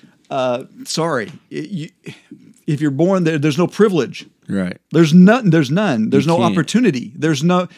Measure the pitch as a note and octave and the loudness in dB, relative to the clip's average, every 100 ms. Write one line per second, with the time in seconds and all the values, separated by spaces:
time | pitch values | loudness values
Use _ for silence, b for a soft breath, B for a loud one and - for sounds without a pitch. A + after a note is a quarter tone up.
0 | b b - C#3 B2+ B2 - - - - | b b -8 -4 -2 -4 -8 -18 -10 -4
1 | E3 C3 G2+ - - - D#3 F#3+ D#3+ _ | -2 -4 -6 -14 -14 -12 -10 -10 -10 _
2 | - B B - - _ - D3 D3+ C3+ | -20 B B -20 -20 _ -6 -2 0 0
3 | F3 F#3+ D#3+ D#3+ D3+ C#3 E3+ - G#3+ F3 | 0 0 0 0 -2 0 -2 2 0 2
4 | A2+ - - _ - G2 F2+ - - D3+ | -4 -8 -20 _ -8 -4 -4 -8 -2 2
5 | D#3+ F3 F#3 B3 G#3 D#3+ B2 E3+ G#3 A#2 | 6 8 6 6 2 2 0 0 0 -2
6 | A2 - D3 E3+ F#3 F#3 D3 A3 A#3+ C3 | 0 0 2 0 0 0 0 0 0 -2
7 | G2+ C3 D3+ C#3 E3+ F3+ F3+ | -8 -4 -2 0 0 0 -2